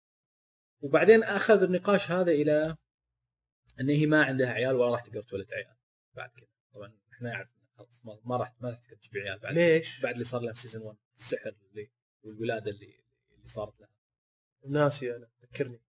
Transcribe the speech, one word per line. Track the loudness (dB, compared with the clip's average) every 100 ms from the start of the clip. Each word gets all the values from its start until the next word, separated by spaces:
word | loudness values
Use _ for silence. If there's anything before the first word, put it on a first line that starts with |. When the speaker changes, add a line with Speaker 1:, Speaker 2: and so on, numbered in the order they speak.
| _ _ _ _ _ _ _ _
Speaker 1:
وبعدين | 0 4 8 8
أخذ | 6 0 4 6
النقاش | 4 0 2 0 2
هذا | 0 2
إلى | 2 2 2 0 -6 _ _ _ _ _ _ _ _ _ -6
أن | 0
هي | 2 4
ما | 4
عندها | 4 2 -2
عيال | 0 0
ولا | 2 2
راح | 0
تقدر | -4 -14
تولد | -10 -10 -10
عيال | -12 -12 _ _ _ _ -18
بعد | -18
كذا. | _ -20 _ _
طبعًا | -20 -20 -20 _
إحنا | -14 -12
نعرف | -12 -14
إن | _ _ -20
خلاص | -20 -20
ما، | -20 -16
ما | -8 -6
راح، | -6 -10
ما | -12
راح | -12
تقدر | _ -20
تجيب | -14 -10
عيال | -10 -10
بعد، | -4
Speaker 2:
ليش؟ | 2 4 4 0 -8
Speaker 1:
بعد | -6
اللي | -6
صار | -6 -6
لها | -6
في | -8
سيزون | -12 -12
وان، | -14 -18 _ -14
السحر | -8 -8 -8 -14 _
اللي | -16 -16 _ _ _
والولادة | -18 -8 -6 -6 -6
اللي، | -10 -14 _ _ _ _ _
اللي | -16
صارت | -10 -10 -12
لها. | _ _ _ _ _ _ _ _ -4
Speaker 2:
ناسي | 2 2 0 -6 -8
أنا، | -14 _
ذكرني. | _ -8 -6 -8